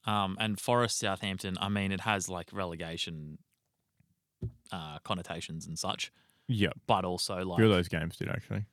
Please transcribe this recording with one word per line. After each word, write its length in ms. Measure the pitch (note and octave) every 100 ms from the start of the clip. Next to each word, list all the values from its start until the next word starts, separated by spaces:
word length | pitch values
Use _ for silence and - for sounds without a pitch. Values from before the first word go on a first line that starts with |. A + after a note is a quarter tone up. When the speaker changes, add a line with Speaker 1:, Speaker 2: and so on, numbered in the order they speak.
| -
Speaker 1:
Um, 300 | G#2+ F#2+ G2
and 180 | A2 G2+
Forest 400 | - A#2+ A#2 -
Southampton, 580 | G#2+ G2 G2+ F#2+ G2 F2+
I 80 | G2
mean, 220 | G2+ G2
it 80 | F#2+
has, 260 | A2 G#2 F2
like, 200 | F2+ E2+
relegation, 880 | G2+ F#2 E2 E2 E2 - D#2+ D2+ D2+ _ _ _ _ _ _ _ _ _ _ - - _
uh, 260 | F#2 D2+ D2+
connotations 680 | - F#2+ E2+ E2+ - D#2+ D#2+
and 100 | D#2+
such. 340 | F#2 - - _ _ _ -
Speaker 2:
Yep. 280 | A2+ G2+ - -
Speaker 1:
But 180 | G2+
also, 400 | F#2 F2+ - F#2
like, 140 | F#2 F2
Speaker 2:
Few 80 | A2
of 60 |
those 160 | F#2 F2
games 280 | E2 E2 -
did, 120 | -
actually. 360 | - - G2+ G#2